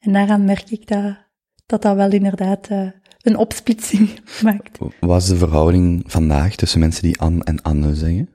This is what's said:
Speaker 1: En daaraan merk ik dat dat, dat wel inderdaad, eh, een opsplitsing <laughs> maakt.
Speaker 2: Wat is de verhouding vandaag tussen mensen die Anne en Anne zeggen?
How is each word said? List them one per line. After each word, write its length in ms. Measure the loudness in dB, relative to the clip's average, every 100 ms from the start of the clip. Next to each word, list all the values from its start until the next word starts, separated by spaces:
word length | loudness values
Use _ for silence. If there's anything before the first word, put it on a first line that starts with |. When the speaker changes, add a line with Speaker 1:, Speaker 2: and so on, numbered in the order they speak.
Speaker 1:
En 120 | 0
daaraan 320 | 0 2 2
merk 260 | 2 0 -4
ik 160 | -14 -6
dat 280 | -6 -4 -10 _ _ _ _ _
dat, 160 | -2
dat 140 | 0 2
wel 140 | 2
inderdaad, 560 | 2 0 -2 -4 -4 -4
eh, 180 | -6 -6 -12 _ _
een 140 | -2 0
opsplitsing 840 | -2 -4 -4 -4 -2 0 0 0 -20
<laughs> 140 | -2
maakt. 340 | 0 0 -6 -12 -12 -6
Speaker 2:
Wat 220 | 0 2
is 60 | 2
de 80 | 2
verhouding 680 | 2 2 4 4 2 0 -4
vandaag 480 | -2 0 2 0
tussen 260 | 0 -2 2
mensen 220 | 0 0
die 180 | -2 -2
Anne 240 | -2 -2
en 180 | -2 -4
Anne 320 | -2 0 0
zeggen? 340 | -2 -2 -4 -6